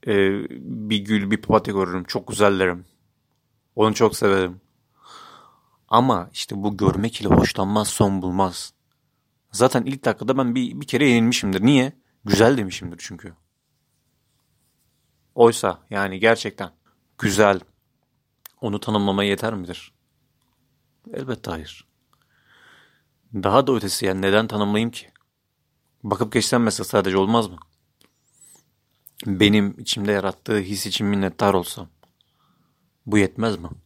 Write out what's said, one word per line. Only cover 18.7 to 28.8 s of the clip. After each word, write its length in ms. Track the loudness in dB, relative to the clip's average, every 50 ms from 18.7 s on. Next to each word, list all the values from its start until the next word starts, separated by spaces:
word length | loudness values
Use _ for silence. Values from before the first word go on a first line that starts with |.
| -6 -6
tanımlamaya 500 | -6 -2 0 0 0 0 0 0 0 0
yeter 240 | -2 -2 -4 -6 -8
midir? 380 | -8 -12 -12 -14 -18 -18 -20 _ _ _ _ _ _ _ _ _ _ _ _ _ _ _ _ _ _ _ _ _ _ _ -16 -14
Elbette 380 | -14 -10 -10 -10 -10 _ -10
hayır. 360 | -10 -10 -12 -16 -18 -20 -20 _ _ _ _ _ _ _ _ _ _ _ _ _ _ _ _ _ _ _ _ _ _ _ _ _ _ _ _ _ -10
Daha 320 | -4 -2 4 4 4 4
da 60 | 4 0
ötesi 340 | -2 -2 -4 -6 -4 -2
yani 160 | -2 -2 0 0
neden 240 | 2 2 2 0
tanımlayayım 440 | 0 -2 -2 -2 0 0 0 -2 -2
ki? 200 | -6 -10 -18 -20 _ _ _ _ _ _ _ _ _ _ _ _ _ _ _ _ _ _ _
Bakıp 300 | -4 -2 -2 -2 -2 0
geçsem 300 | -2 0 2 0 2 2
mesela 220 | 0 0 -2 -6
sadece 340 | 0 0 0 2 2 2 2
olmaz 300 | 2 2 2 0 0 -2
mı? 80 | -8 -16 -20 _ _ _ _ _ _ _ _ _ _ _ _ _ _ _ _ _ _ _ _ _ _ _